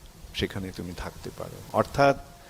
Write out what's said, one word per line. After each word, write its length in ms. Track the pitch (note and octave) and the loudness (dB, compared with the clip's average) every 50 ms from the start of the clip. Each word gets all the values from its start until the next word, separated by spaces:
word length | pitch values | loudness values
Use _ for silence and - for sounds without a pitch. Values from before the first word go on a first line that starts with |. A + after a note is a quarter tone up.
| - - - - - - - | -18 -18 -20 -18 -18 -12 -4
সেখানে 380 | - G#2+ F#2 - G2+ F#2+ F#2+ F#2 | -2 -2 -2 -2 -4 -6 -6 -6
তুমি 160 | - F#2 F2 F2+ | -6 -8 -8 -6
থাকতে 340 | - - F2+ - - - - - - | -8 -8 -8 -10 -10 -12 -12 -10 -8
পারো।" 220 | - - - - - - - | -10 -10 -10 -12 -12 -2 2
অর্থাৎ 440 | G#2 A2+ - - - C#3 C#3 C3+ - - - - - - - | 2 2 4 6 6 8 8 8 6 0 -12 -16 -18 -20 -18